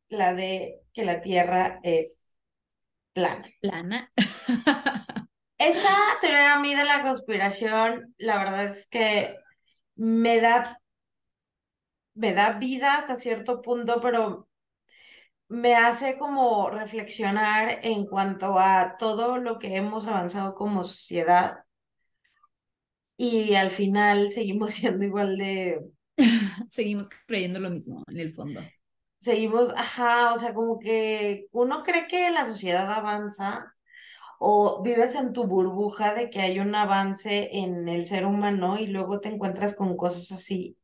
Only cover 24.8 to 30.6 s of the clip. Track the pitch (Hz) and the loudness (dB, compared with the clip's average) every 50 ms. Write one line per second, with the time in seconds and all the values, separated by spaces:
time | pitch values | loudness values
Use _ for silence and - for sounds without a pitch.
24.8 | - 214 180 190 202 202 190 208 202 196 190 196 196 190 190 190 185 180 160 156 | -2 -2 0 0 -2 -2 0 0 0 0 -2 -2 -2 -4 -4 -2 -2 -4 -4 -6
25.8 | 147 - _ _ _ _ _ - 262 226 233 226 208 196 - - 240 - - - | -8 -12 _ _ _ _ _ 4 4 6 4 2 0 -2 -6 -8 -6 -2 -2 0
26.8 | 220 208 208 202 196 196 - - _ - 220 196 180 180 185 190 190 180 175 151 | 0 -2 -4 -4 -6 -10 -14 -18 _ -6 -4 -4 -2 -2 -4 -6 -6 -6 -8 -8
27.8 | - - - - - - - - 160 160 160 180 - 143 - - - - _ _ | -10 -12 -14 -14 -14 -12 -10 -10 -10 -10 -10 -10 -12 -12 -12 -12 -14 -18 _ _
28.8 | _ _ _ _ _ _ _ - - 240 220 214 226 220 220 233 247 233 - - | _ _ _ _ _ _ _ -6 -2 0 0 2 2 2 2 2 2 2 2 -2
29.8 | 226 - - 247 240 240 240 240 240 233 233 226 233 240 208 220 | -4 -4 -2 0 2 4 4 4 4 4 2 0 -2 -4 -4 -2